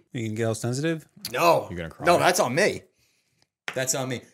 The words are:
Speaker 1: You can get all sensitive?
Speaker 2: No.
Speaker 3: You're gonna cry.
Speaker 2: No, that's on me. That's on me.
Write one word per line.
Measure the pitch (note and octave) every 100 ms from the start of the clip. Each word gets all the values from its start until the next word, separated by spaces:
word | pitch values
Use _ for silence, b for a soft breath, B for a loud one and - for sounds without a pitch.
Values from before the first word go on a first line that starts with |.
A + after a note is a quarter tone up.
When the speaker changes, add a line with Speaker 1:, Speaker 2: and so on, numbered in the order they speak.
| _
Speaker 1:
You | B2+ A2+
can | G#2+
get |
all | A2+ A2
sensitive? | A#2+ B2+ D#3 E3 - - -
Speaker 2:
No. | A#2+ E3+ D3+ -
Speaker 3:
You're | F2
gonna | E2+
cry. | - -
Speaker 2:
No, | E3+
that's | D3 F#3
on | D3+
me. | C3+ G3 F#2 - _ _ _ _ _ _ _ -
That's | - C3 C#3+
on | C3
me. | A#2+ -